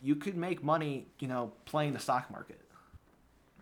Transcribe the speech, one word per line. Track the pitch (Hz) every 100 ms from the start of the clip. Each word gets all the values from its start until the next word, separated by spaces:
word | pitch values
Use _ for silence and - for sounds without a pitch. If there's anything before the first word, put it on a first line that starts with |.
you | 131 147
could | 202 175
make | 175 175
money, | 139 160 151 135 - -
you | 135
know, | 127 117 - -
playing | 151 147
the | 123
stock | - 127 -
market | - - - - - - - _ _ - _ _ _